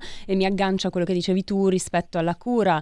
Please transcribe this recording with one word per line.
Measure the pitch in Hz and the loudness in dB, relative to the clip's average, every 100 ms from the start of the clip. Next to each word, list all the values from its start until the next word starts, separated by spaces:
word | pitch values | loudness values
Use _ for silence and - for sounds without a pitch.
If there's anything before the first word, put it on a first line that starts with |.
| - - - | -4 -10 -2
e | 190 | 0
mi | |
aggancio | 190 196 196 190 190 | 0 0 0 0 -2
a | |
quello | 180 175 | -2 0
che | |
dicevi | 180 175 190 | 0 0 0
tu | - 196 190 | 0 0 2
rispetto | 185 - 170 - 175 | 2 0 -4 -2 -2
alla | 165 170 | -2 -2
cura, | 247 240 196 156 | -2 0 2 2